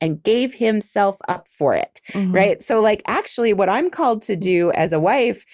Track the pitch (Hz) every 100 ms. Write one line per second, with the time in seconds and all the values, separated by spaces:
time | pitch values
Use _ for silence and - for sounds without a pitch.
0 | 160 156 - 240 262 - 226 214 - 208
1 | 202 196 - 180 - - 143 - - -
2 | - 202 190 185 196 160 - 226 214 208
3 | - 294 - - 233 196 185 226 349 -
4 | 277 220 - 180 180 175 175 - 160 160
5 | 175 269 240 - -